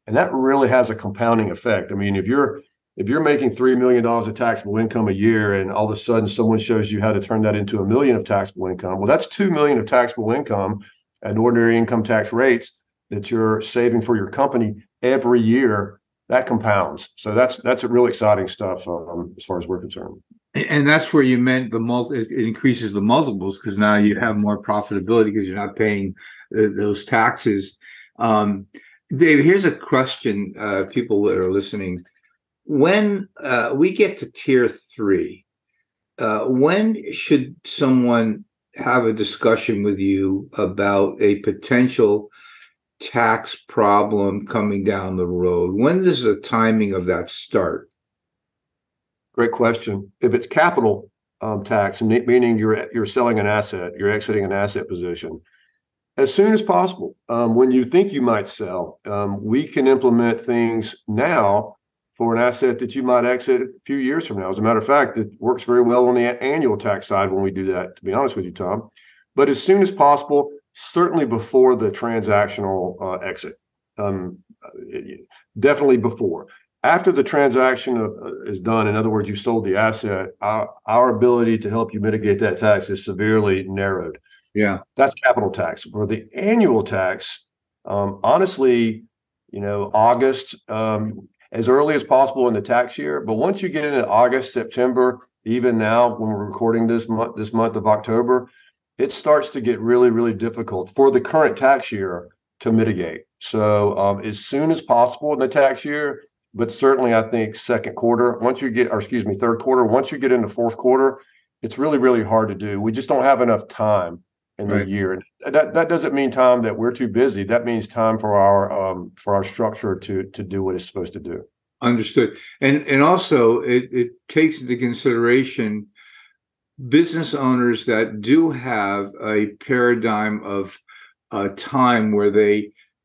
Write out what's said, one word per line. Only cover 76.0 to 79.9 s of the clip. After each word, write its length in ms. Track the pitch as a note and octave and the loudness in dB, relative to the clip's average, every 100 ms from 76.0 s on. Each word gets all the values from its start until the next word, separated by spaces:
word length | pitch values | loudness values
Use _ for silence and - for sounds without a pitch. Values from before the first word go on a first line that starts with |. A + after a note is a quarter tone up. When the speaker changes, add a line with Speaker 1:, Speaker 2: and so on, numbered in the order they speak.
| A2+ - G2+ E2 - - _ _ | 0 -4 -6 -6 -12 -20 _ _
Speaker 1:
After 280 | B2+ E3+ F#3 | 0 2 2
the 120 | C#3 | 2
transaction, 720 | C#3 D3+ C#3 B2 C3 B2 - A#2+ | 2 2 2 4 2 0 -2 -4
uh, 140 | G#2+ - F2+ F#2+ G#2+ | -4 -8 -14 -12 -10
is 100 | G2 | -6
done, 260 | F#2+ A2+ G#2 | -2 0 0
in 100 | G#2+ | 0
other 140 | A2+ | 0
words, 180 | A2 G2+ | -2 -4
you've 100 | G2+ | -6
sold 260 | A#2+ A2+ | -4 -2
the 120 | G2 F#2+ | 0 0
asset, 540 | A2 | 0